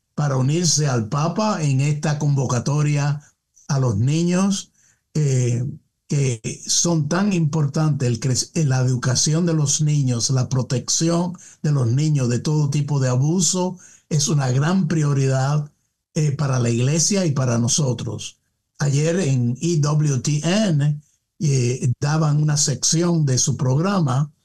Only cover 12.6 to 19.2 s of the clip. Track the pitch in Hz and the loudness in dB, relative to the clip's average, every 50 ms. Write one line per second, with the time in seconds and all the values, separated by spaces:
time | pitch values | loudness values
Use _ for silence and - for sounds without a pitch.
12.6 | 147 143 143 147 143 147 147 139 131 127 123 127 139 151 170 190 170 - 190 185 | 0 0 0 -2 -2 0 0 0 0 0 0 0 0 0 2 0 0 0 0 -2
13.6 | 180 180 180 - - - - - _ - 170 147 - - 156 143 135 131 123 135 | -2 -4 -4 -8 -16 -20 -20 -20 _ -4 -2 -2 0 0 0 0 0 0 0 0
14.6 | 147 165 190 196 180 151 170 160 147 143 143 139 135 135 131 131 131 139 147 151 | 0 2 2 0 0 0 0 0 0 0 0 0 0 0 0 0 0 0 0 -2
15.6 | 147 - _ _ _ _ _ _ _ _ - 165 151 147 135 - 147 135 131 127 | -4 -6 _ _ _ _ _ _ _ _ -4 -2 -2 0 0 -2 -2 -2 0 0
16.6 | 120 117 117 117 123 139 156 170 170 - 202 196 185 160 123 - 131 123 117 117 | 0 0 0 0 0 0 0 0 0 0 0 0 0 0 0 0 0 0 0 0
17.6 | 120 117 - - 147 127 120 - - 113 104 104 - - - _ _ _ _ _ | 0 0 0 0 0 0 -2 -4 -6 -8 -8 -10 -12 -14 -18 _ _ _ _ _
18.6 | _ _ _ - 151 143 131 143 151 165 170 190 | _ _ _ -4 -2 0 0 2 2 2 0 0